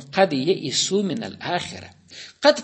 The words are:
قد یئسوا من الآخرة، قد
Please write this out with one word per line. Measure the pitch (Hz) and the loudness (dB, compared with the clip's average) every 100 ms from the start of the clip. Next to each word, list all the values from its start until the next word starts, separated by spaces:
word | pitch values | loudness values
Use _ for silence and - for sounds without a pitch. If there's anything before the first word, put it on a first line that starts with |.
| - | -4
قد | 190 190 | 2 4
یئسوا | 139 143 - - - - 190 | 4 0 0 0 -2 0 0
من | 196 120 | 0 -2
الآخرة، | 104 98 135 175 - 95 - - - - - - | -6 -8 -4 -4 -4 -10 -16 -20 -20 -20 -20 2
قد | 285 294 | 4 4